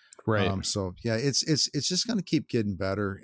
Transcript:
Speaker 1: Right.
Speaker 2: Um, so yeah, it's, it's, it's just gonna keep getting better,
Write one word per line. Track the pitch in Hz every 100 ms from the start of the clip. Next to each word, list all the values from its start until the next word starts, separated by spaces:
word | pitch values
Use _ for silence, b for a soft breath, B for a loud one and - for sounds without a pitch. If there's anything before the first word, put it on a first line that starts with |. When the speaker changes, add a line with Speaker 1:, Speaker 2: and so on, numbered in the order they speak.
| b -
Speaker 1:
Right. | - 107 92
Speaker 2:
Um, | 95
so | - 104 92 87
yeah, | 117 113
it's, | 139 -
it's, | 160 143 -
it's | 147 -
just | 180 240
gonna | 220
keep | - 160 -
getting | 120 104 92
better, | 95 98 101 98